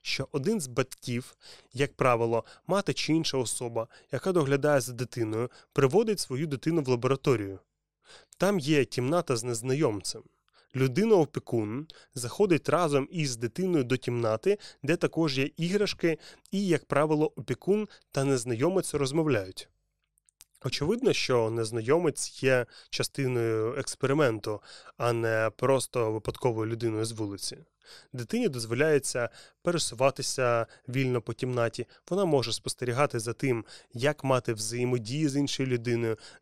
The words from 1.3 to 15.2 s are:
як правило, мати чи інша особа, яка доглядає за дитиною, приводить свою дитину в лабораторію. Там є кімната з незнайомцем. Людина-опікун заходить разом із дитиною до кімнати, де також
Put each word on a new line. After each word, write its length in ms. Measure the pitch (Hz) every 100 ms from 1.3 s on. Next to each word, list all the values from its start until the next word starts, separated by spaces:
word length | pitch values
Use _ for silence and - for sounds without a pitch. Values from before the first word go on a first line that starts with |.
| - - - _
як 200 | 120 143
правило, 500 | - 131 117 117 113 - - -
мати 260 | 196 190
чи 200 | 135 -
інша 240 | 160 156 135
особа, 500 | 113 - 123 117 113 - _
яка 200 | 131 190
доглядає 500 | 180 135 139 147 143
за 120 | 120
дитиною, 580 | 117 127 - 110 110 123 - -
приводить 460 | - 135 - 226 202
свою 280 | - 131 165
дитину 340 | 135 156 165
в 60 | 131
лабораторію. 720 | 123 127 135 - 117 98 95 _ _ _ _ _ - _ -
Там 220 | 180 202
є 260 | 127 151 127
кімната 520 | - 123 175 - 120
з 60 |
незнайомцем. 800 | 123 113 127 135 147 101 - - - _ _ _ _ 127
Людина-опікун 1120 | 131 127 226 202 147 - - 120 107 120 160 - - -
заходить 540 | 151 - 202 151 -
разом 380 | 156 170 143 139
із 240 | 180 147 117
дитиною 480 | 120 - 185 165
до 140 | 123 127
кімнати, 600 | - 120 113 110 - 202 - -
де 120 | 139 175
також 420 | 160 -